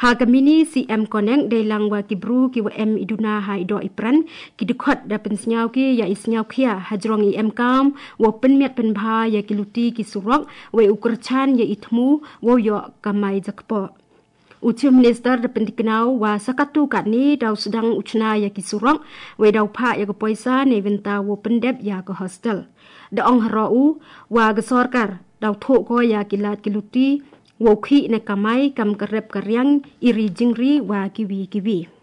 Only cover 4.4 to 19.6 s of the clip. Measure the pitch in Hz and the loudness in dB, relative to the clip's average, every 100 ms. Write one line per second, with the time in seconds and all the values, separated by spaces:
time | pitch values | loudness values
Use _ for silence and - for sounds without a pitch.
4.4 | - - 196 247 285 269 - 214 214 202 | -16 -8 -6 -2 -2 -2 -4 -6 -4 -6
5.4 | 226 226 226 247 262 247 190 196 - 226 | -4 -2 -2 0 0 0 0 -4 -2 -4
6.4 | 220 - 262 190 175 208 226 214 202 196 | -2 -2 -2 -2 -6 -6 -2 0 2 0
7.4 | 214 214 247 262 277 277 - - 220 220 | -2 0 0 2 2 0 -8 0 0 2
8.4 | 262 277 269 262 220 202 220 220 226 214 | 4 4 2 0 -2 -2 -2 -2 0 -2
9.4 | 202 208 208 233 233 233 208 202 202 294 | -2 -4 -4 -2 -2 -2 -6 -6 -2 -2
10.4 | - - - 220 208 214 233 226 - 254 | -2 -16 -4 2 4 4 0 -4 -2 0
11.4 | 277 254 202 208 - 233 262 294 302 - | 2 2 0 -4 -2 0 2 2 -2 -4
12.4 | 220 247 214 208 - - 208 202 202 196 | 2 2 2 -2 -6 -10 -4 -2 -2 -2
13.4 | 185 202 - 214 190 _ _ _ _ _ | -6 -10 -6 -6 -6 _ _ _ _ _
14.4 | _ _ 233 233 285 254 240 233 240 254 | _ _ -4 0 4 6 6 4 0 0
15.4 | 247 214 214 - 220 220 233 262 208 208 | -2 -4 -4 -2 -2 0 0 0 0 -2
16.4 | 208 262 285 302 285 214 208 233 285 294 | -2 -2 -2 0 0 0 0 0 2 2
17.4 | 220 208 - 226 226 214 - 220 220 214 | 0 -4 -4 -2 -2 -2 -2 -2 0 0
18.4 | 202 202 - 208 240 311 - - - - | -2 -6 -8 -2 0 0 -4 -20 -14 0
19.4 | 214 214 | 2 4